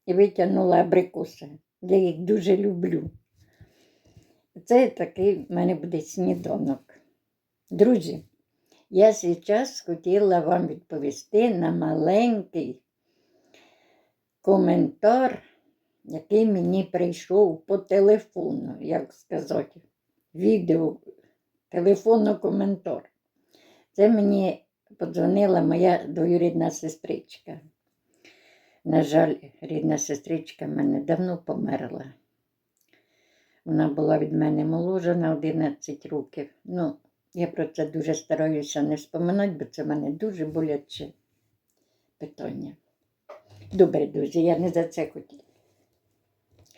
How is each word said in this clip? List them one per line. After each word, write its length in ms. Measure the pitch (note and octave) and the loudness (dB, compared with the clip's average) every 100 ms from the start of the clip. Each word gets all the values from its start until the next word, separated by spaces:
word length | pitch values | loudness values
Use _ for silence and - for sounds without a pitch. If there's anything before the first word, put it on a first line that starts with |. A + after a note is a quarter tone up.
| - | -2
і 80 | |
витягнула 600 | F3+ G3+ F#3 F3+ F#3+ F#3 E3+ | 4 4 4 0 2 2 2
абрикоси. 720 | F3+ F3+ F3+ - - - C#3+ D3+ _ _ | 4 2 2 -4 -10 -14 -20 -20 _ _
Я 140 | F3+ F#3+ | 0 2
їх 220 | F3+ D#3 | 2 0
дуже 380 | F3+ G#3+ F3 F#3+ | -2 0 2 0
люблю. 540 | G3+ F3 F#3 E3+ D3+ - _ _ _ _ - _ _ _ _ _ _ _ _ - | 0 -2 -2 -4 -6 -14 _ _ _ _ -20 _ _ _ _ _ _ _ _ -18
Це 260 | - A#3+ B3+ | 2 4 4
такий 440 | - E3 - G3 | 0 -8 0 0
в 180 | E3+ - | 0 -4
мене 220 | F3 F3 | -2 0
буде 260 | D#3+ E3+ D#3+ | -2 -4 -6
сніданок. 960 | - F#3+ F#3 F3 - G#3 C#4 C4+ _ _ _ _ _ _ _ _ _ | -6 -4 -2 -2 -4 -4 -4 -4 _ _ _ _ _ _ _ _ _
Друзі, 540 | F3+ A3 A3+ D#3+ - - _ _ _ _ _ _ | 4 4 4 0 -10 -14 _ _ _ _ _ _
я 220 | F#3+ G#3+ | 6 6
зараз 680 | G#3 F3 E3+ - G#3+ C4 - | 6 -2 -4 0 -2 -2 -8
хотіла 600 | - E3 F3+ G3 G3+ F3 | -10 -8 0 2 4 2
вам 260 | D#3 F3 E3 | 2 0 -2
відповісти 880 | - - D#3 C#3 - - G#3 A#3+ | -8 -12 -8 -8 -8 -2 2 2
на 160 | F3+ E3 | 2 -2
маленький 1120 | E3+ D#3 D#3 D#3 G3+ A#3+ G#3+ - E3+ B2+ B2+ _ _ _ _ _ _ _ _ _ _ _ _ _ _ _ _ | -2 -2 0 2 2 2 0 -4 -8 -8 -10 _ _ _ _ _ _ _ _ _ _ _ _ _ _ _ _
коментар, 1000 | - G3 F3+ F3 D#3 - G#3 B3+ B3+ - - _ _ _ _ _ | 2 4 4 4 2 2 4 4 2 -2 -14 _ _ _ _ _
який 420 | - D#3 - G#3 A3+ | -12 -12 0 2 4
мені 380 | F#3+ F3 F#3+ | 2 2 0
прийшов 840 | F#3+ F3+ F3 E3+ - F#3+ G3 D#3+ - | -2 -2 -2 -4 0 4 4 2 -4
по 120 | G3 | -4
телефону, 1000 | - G3 G3 G#3+ - F3+ - C#3+ - - | 0 4 6 4 0 -8 -6 -6 -8 -10
як 320 | D3+ - C#3 | -6 -4 -6
сказати, 680 | _ _ D3+ D3 - - E3+ _ _ _ _ _ | _ _ -8 -4 -6 -6 -14 _ _ _ _ _
відео, 600 | D#3+ G3+ A3 E3+ E3 D#3 - - - _ _ _ _ _ | -2 0 2 2 0 0 -6 -16 -20 _ _ _ _ _
телефонно 720 | - F3+ G3 A3+ A3+ G#3 G3+ | 0 2 2 4 4 4 0
коментар. 720 | F#3 G3 G3 F#3+ E3+ C3+ - _ _ _ _ _ _ _ _ - | -2 0 0 -2 -6 -8 -12 _ _ _ _ _ _ _ _ 4
Це 120 | G#3 | 6
мені 560 | A3 G3+ G3+ F#3+ - _ _ _ - | 6 4 2 0 -4 _ _ _ -10
подзвонила 640 | E3+ E3+ - G3 G3+ F3 | -6 -2 2 4 4 4
моя 420 | E3 E3+ F#3 F3 - | 2 4 4 2 -2
двоюрідна 600 | E3 E3 E3+ F3 E3+ E3 | -2 2 2 2 0 -2
сестричка. 880 | - D#3+ D#3 - - - - - D#3+ D#3 _ _ _ _ _ - _ _ _ _ _ | -4 -10 -10 -10 -10 -12 -20 -18 -18 -20 _ _ _ _ _ -20 _ _ _ _ _
На 180 | E3 D#3+ | 0 0
жаль, 320 | D3 D#3 D#3+ - - _ | 2 2 2 -2 -10 _
рідна 380 | E3 D3+ D#3+ D3+ | -10 -4 -2 -2
сестричка 680 | - C#3+ - D#3+ - - D#3 | -4 -8 -6 -8 -8 -12 -8
в 20 | |
мене 320 | D3+ C#3+ C#3+ | -2 -2 -2
давно 380 | C#3+ E3 F#3 F3 | -2 -2 -2 -6
померла. 680 | - - - C3+ A#2+ - C3+ - _ _ _ _ _ _ _ _ _ _ _ _ _ _ | -8 -6 -4 -6 -8 -12 -16 -20 _ _ _ _ _ _ _ _ _ _ _ _ _ _
Вона 240 | E3 D#3 D#3 | -4 0 0
була 300 | D3 D3+ D#3 | 0 0 0
від 140 | D3+ | 0
мене 320 | D#3 D#3 D3+ | 0 0 0
молодша 500 | D#3 E3 F3 F#3+ F3 | 0 -2 -2 -2 0
на 180 | F3 D#3+ | 0 0
одинадцять 760 | D#3 D#3+ D#3+ D3+ C#3+ - C#3+ - | -2 -2 -2 -4 -6 -12 -14 -8
років. 440 | D3+ - - D3 _ | -8 -8 -12 -14 _
Ну, 320 | - F3+ D#3 - _ _ _ | -10 -6 -6 -8 _ _ _
я 120 | F3 E3+ | -6 -4
про 200 | - D#3 | -4 -6
це 200 | - D3+ | -6 -6
дуже 280 | D#3+ D3+ | -4 -4
стараюся 680 | D#3 - D#3 D#3 D3+ D3 D3+ | -4 -4 -2 0 -2 -4 -4
не 120 | D3 | -2
вспоминати, 640 | D3+ - D#3+ F3 G3 G3+ D#3 | -4 -6 -4 -2 0 -2 -4
бо 60 | |
це 180 | - - | -10 -8
в 40 | D3+ | -6
мене 240 | D3+ D3 | -4 -6
дуже 360 | D#3 G#3+ F#3 D#3 | -6 -8 -6 -6
боляче 640 | D#3+ D#3+ C#3+ - - D3 - _ _ _ _ _ _ _ _ _ _ | -4 -4 -4 -8 -16 -16 -18 _ _ _ _ _ _ _ _ _ _
питання. 580 | D3+ - - C3+ C#3+ D3+ _ _ _ _ - - _ - - | -18 -12 -12 -10 -12 -16 _ _ _ _ -20 -20 _ -20 -4
Добре, 340 | F#3+ F3+ D3+ C#3+ | 2 4 2 -2
друзі, 360 | - C#3+ E3+ | -4 -4 0
я 160 | E3+ E3 | 2 0
не 100 | F3 | 0
за 160 | E3 | -2
це 220 | E3 - D3+ | -2 -6 -8
хотіла. 380 | D3+ - - _ _ _ _ _ _ _ _ _ _ _ _ _ | -10 -20 -20 _ _ _ _ _ _ _ _ _ _ _ _ _